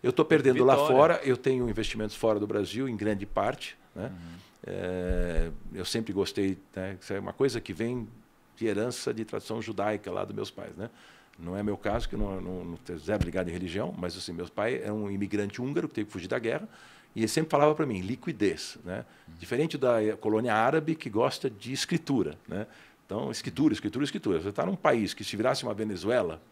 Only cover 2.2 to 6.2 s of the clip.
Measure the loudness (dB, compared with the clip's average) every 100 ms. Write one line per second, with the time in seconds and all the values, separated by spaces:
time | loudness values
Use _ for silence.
2.2 | 2 2 0 0 -2 -2 -4 -2 -2 -2
3.2 | -2 -2 -2 -4 -10 -14 -16 -10 -10 -10
4.2 | -14 -16 -20 _ -10 -6 -4 -4 0 0
5.2 | 2 2 0 -2 -10 -8 -2 -2 0 0